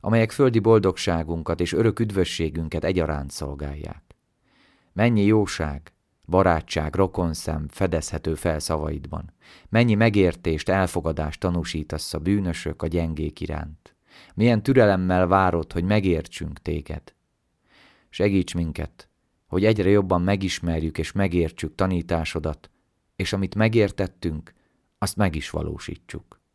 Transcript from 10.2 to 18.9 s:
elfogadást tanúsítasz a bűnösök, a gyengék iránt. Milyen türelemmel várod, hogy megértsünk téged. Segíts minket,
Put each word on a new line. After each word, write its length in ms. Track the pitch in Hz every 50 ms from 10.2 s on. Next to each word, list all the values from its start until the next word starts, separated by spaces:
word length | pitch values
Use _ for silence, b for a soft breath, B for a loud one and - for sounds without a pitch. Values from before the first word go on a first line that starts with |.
| 95 90 82 - - 85 80 76 - -
elfogadást 720 | 92 98 95 87 - 87 73 82 80 - 78 76 - -
tanúsítasz 760 | - 90 87 87 82 - - 78 76 - 78 76 - - -
a 40 | 78
bűnösök, 640 | 76 92 101 104 98 87 80 - - 82 80 _
a 40 | -
gyengék 540 | 82 78 87 82 82 80 76 78 76 - -
iránt. 560 | - 78 78 76 76 76 78 _ _ - _ _ B B B B B B B
Milyen 280 | - 110 120 117 107
türelemmel 640 | 107 131 135 127 113 104 98 92 92 90 90 90 92
várod, 460 | 85 95 95 95 92 87 85 80 -
hogy 120 | - 85 87
megértsünk 760 | 92 104 110 95 95 85 80 78 - - - 82 76 73 -
téged. 520 | _ - 80 80 73 - 80 76 _ - _ _ _ _ _ _ _ _ _ b b b b b b b b b b b
Segíts 460 | - - 104 104 98 95 87 - -
minket, 540 | 87 85 80 73 - 76 76